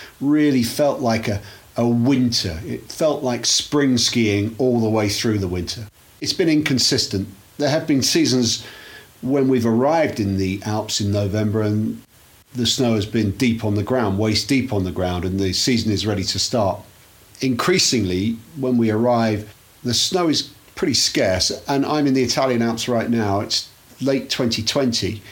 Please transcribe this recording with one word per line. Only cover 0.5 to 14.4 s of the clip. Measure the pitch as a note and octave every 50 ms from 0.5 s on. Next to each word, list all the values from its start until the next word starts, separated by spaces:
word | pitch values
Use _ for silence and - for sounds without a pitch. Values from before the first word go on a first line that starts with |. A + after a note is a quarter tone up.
| C3 B2+ A#2
felt | A2+ - - D3+ C#3 C3 -
like | B2+ A#2 A2+ A2 - A#2+
a, | G#2 G2+ - - - - - - -
a | - A#2+ A#2+
winter. | A#2 A#2+ A#2 C3+ C#3 B2+ B2+ A#2+ A2+ - - F#2+ D#2+ E2 A2+
It | - B2 B2+ - -
felt | - - E3+ D3+ C#3+ C#3+ -
like | B2+ A#2+ A#2 A#2
spring | - - - - - - D3 C#3+ C3+ B2+ A#2
skiing | - - - A#2+ A2+ G#2 G2+ G2+ G2+ A2 A2+ -
all | C3 B2+ A#2+ A#2
the | A2+ A2
way | A2 A2 G#2+ G#2
through | G#2 - - A#2 G#2+ G#2
the | F#2+ F2+
winter. | F2+ F2+ E2 - - A#2 A2 - - _ - - - -
It's | - - -
been | - F#3 E3
inconsistent. | D#3 D3+ D3 - C3 B2 - - D3 A#2 - - - F#2+ F#2+ - - - - - - -
There | C#3+ C#3
have | C#3+ D#3+ D#3
been | - D3 C3+
seasons | A#2+ - - E3+ D#3 B2 B2 B2+ A#2+ G#2+ - - - - - - - - - - - - - -
when | - B2 C#3 C#3 C3+ C3
we've | C3 B2 A2
arrived | A#2 A2+ A2+ C3 C#3+ D#3+ E3 D3+ C3+ - -
in | G#2 G2 G2 F#2+
the | F#2+ F#2+ F#2+ G2 -
Alps | G#2 G#2+ A2 G#2+ - - -
in | G#2+ G2+
November | G2+ G2+ G#2 G2 F#2+ G#2+ G#2+ G#2+ G#2 A2
and | G#2+ G#2 G#2 G#2+ A2 A2+ A2+ - - _ _ - - - - - _ _ -
the | B2 A#2+
snow | - - - C3 A#2+ A2+
has | G#2+ F#2+
been | G#2 - A#2 G#2+ G2
deep | F2+ - C3+ A#2+ A2 A2+ A2+
on | G#2 G#2
the | G#2 G2+
ground, | - B2+ B2+ A2+ G2+ F#2+ G2
waist | A2 A2 G#2+ G#2+